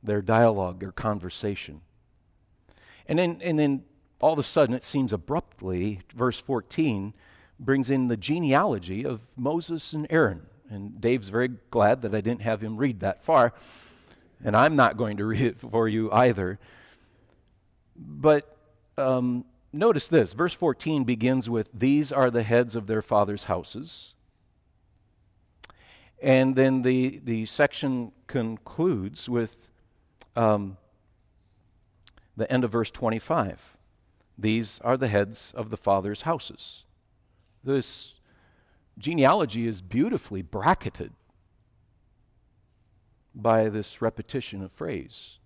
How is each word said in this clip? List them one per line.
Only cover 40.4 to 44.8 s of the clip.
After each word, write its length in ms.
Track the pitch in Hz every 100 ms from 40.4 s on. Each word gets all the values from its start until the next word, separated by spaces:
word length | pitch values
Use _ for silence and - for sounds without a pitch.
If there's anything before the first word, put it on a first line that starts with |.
bracketed 720 | 87 101 123 185 104 - - - _ _ _ _ _ _ _ _ _ _ _ _ _ _ _ _ _ _ _ _ _
by 340 | - 110 113 110
this 320 | 107 101 -
repetition 600 | 113 - 104 139 - 98
of 100 | 92
phrase. 680 | _